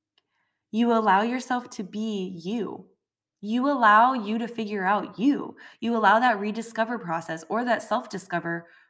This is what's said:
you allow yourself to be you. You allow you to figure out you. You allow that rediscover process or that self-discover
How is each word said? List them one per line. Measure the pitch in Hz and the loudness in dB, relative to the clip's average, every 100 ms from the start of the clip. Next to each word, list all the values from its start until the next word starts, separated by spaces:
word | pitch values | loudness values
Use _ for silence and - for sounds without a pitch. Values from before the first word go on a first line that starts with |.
| _ _ _ _ _ _ _ | _ _ _ _ _ _ _
you | 214 233 | 0 2
allow | 226 214 190 | 2 4 4
yourself | 226 254 - 247 240 | 2 -2 -2 -2 -4
to | - | -10
be | 190 208 220 208 185 180 | -10 -8 -6 -4 -6 -8
you. | 165 233 180 - - _ _ _ _ _ | -6 -6 -6 -10 -18 _ _ _ _ _
You | 208 240 269 | -4 -2 0
allow | 277 220 208 247 | 4 6 8 6
you | 262 202 220 | 2 -4 -4
to | 233 | -4
figure | 233 208 208 | -6 -6 -2
out | 185 208 - - | 0 0 -2 0
you. | 254 269 - - - - | 0 0 -4 -14 -20 -8
You | 226 233 | -2 2
allow | 208 214 | 6 6
that | 247 208 | 4 2
rediscover | 208 214 226 - 226 233 | -2 -2 -2 0 -2 -4
process | 180 165 165 165 - | -4 -4 -4 -6 -4
or | 226 | -4
that | 247 170 | -2 0
self-discover | - 220 - 190 - 170 170 170 170 - | 0 0 -4 -6 -4 -4 -4 -8 -10 -20